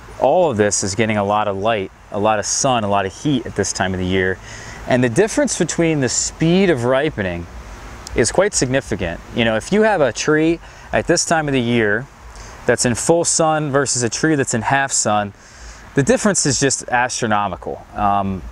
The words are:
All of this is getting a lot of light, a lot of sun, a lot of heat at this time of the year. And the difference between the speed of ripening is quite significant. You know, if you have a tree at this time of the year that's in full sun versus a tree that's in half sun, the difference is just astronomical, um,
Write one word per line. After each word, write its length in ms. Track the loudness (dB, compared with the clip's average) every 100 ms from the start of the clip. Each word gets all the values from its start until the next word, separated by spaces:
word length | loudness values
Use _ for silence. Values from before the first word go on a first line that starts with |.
| -20 -2
All 300 | 2 4 2
of 80 | 2
this 260 | 2 2
is 120 | -4 -2
getting 220 | 0 0
a 60 |
lot 240 | 0 0 0
of 100 | -2
light, 340 | 0 0 -2 -10 -10
a 80 | -2
lot 200 | 2 2
of 60 | 0
sun, 380 | -2 0 0
a 40 | 2
lot 180 | 0 0
of 80 |
heat 320 | -4 -2 0 -2
at 100 | -4
this 180 | -4
time 200 | 0 0
of 60 | 0
the 60 | 0
year. 340 | 2 2 -2 -8 -16 -16 -14 -2
And 160 | 2
the 60 | 2
difference 480 | 2 0 2 0 0
between 400 | -2 0 0 2
the 80 | 0
speed 600 | -2 -4 0 2 4 4
of 160 | 2 2
ripening 600 | 2 0 -2 -4 -4 -8 -14 -16 -16 -16 -16 -6 0
is 160 | 2
quite 220 | 2 0
significant. 680 | 0 0 0 -2 -4 -4 -6 -8 0
You 80 |
know, 120 | 2 0
if 140 | 0
you 100 | 2
have 200 | 4 4
a 120 | 2
tree 460 | 0 0 2 2 0 -6 -20 -4
at 140 | -4 2
this 180 | 0 2
time 220 | 0 2
of 60 |
the 80 | 0
year 460 | 2 2 2 0 -4 -16 -20 -18 -18 -6 0
that's 200 | 2 2
in 100 | -2
full 300 | 2 2 2
sun 460 | 2 2 0 0
versus 320 | 0 0 0
a 60 | -2
tree 260 | 0 0 2
that's 180 | 0
in 80 | -2
half 300 | 0 0 0
sun, 420 | -2 0 0 -2 -8 -20 -20 -20 -18 -4 0
the 80 |
difference 420 | 2 2 2 0 0
is 140 | 0
just 280 | 0 0 -2
astronomical, 960 | 0 0 -2 0 0 0 -4 -8 -12 -12
um, 480 | -2 0 2 0 -4 -4